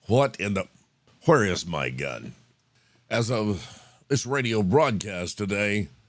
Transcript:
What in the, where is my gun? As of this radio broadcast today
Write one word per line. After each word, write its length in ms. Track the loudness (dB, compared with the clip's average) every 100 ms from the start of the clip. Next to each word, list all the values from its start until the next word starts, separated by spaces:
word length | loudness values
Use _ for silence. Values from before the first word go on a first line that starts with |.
| 2
What 320 | 2 2 -2
in 140 | -4
the, 160 | -2 -4 _ _ _ _ _ 4
where 180 | 4
is 220 | 4 0 -4
my 240 | -4 -4
gun? 420 | -4 -8 -8 -12 -18 _ _ _ _ _ _ _
As 200 | -2 0
of 520 | 0 0 -2 -6 -20 -20 _ _
this 180 | -4 -2
radio 380 | -2 0 2
broadcast 760 | 4 4 4 0 -4 -6 -6 -6
today 520 | -4 0 0 0 -4 -10